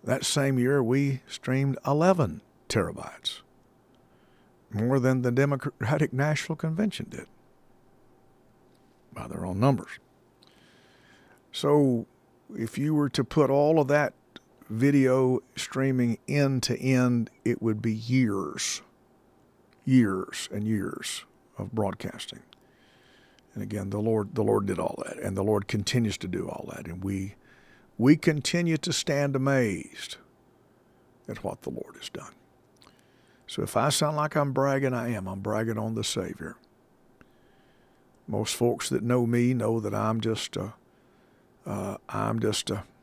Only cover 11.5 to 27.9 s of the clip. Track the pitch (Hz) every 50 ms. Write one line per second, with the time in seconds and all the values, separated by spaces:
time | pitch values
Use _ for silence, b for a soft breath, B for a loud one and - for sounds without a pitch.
11.5 | - - - 143 147 147 143 135 123 113 - _ _ _ _ _ _ _ _ _
12.5 | - - 113 113 - - 139 151 156 147 147 135 - - 131 - - 160 147 127
13.5 | 139 139 147 147 160 160 143 131 147 147 147 - - _ _ _ _ - _ _
14.5 | _ _ - - 107 113 127 143 143 143 135 127 127 131 131 127 127 - - _
15.5 | _ - - - - 131 131 135 131 127 123 120 113 - _ - 135 147 143 139
16.5 | 135 127 - - 123 - - 131 131 127 127 123 123 120 113 - _ _ _ 123
17.5 | 120 - - 113 110 107 107 113 110 110 113 113 127 131 131 110 101 98 92 76
18.5 | - - - - - - - - _ _ _ _ _ _ _ _ _ _ _ _
19.5 | _ _ _ _ _ _ _ - 131 127 120 101 95 92 95 - - - - -
20.5 | - 104 104 110 110 104 95 87 - - - - - - - _ _ _ _ _
21.5 | _ - 104 101 123 113 101 101 - - - - - - - - - - - _
22.5 | - b b b b b b b b b b b b b b b b b b b
23.5 | _ 107 101 101 104 101 98 98 101 104 104 113 113 110 104 98 - 110 104 104
24.5 | 107 107 101 98 95 85 - - - - - - - - - - 95 95 98 104
25.5 | 107 104 101 - - 107 101 - - 127 117 107 95 - - 92 90 92 90 87
26.5 | - - - - - - - - 85 92 95 98 98 95 95 98 - - b b
27.5 | b b b b b b b b